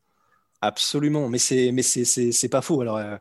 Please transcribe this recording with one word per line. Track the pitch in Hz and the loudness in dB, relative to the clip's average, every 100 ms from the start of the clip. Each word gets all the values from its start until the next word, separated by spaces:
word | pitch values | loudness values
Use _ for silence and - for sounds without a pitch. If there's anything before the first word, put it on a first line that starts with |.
| _ _ _ _ _ - | _ _ _ _ _ -4
Absolument, | 104 - - 147 147 151 135 | -2 -2 -2 0 0 0 0
mais | 123 | 0
c'est, | - 127 123 | 0 2 2
mais | 127 | 2
c'est, | 123 - 120 | 0 0 0
c'est, | - 120 | 2 2
c'est | 117 123 | 0 0
pas | 135 | 0
faux. | - 151 | 0 0
Alors, | 120 107 | 0 -4
euh, | 104 104 | -6 -10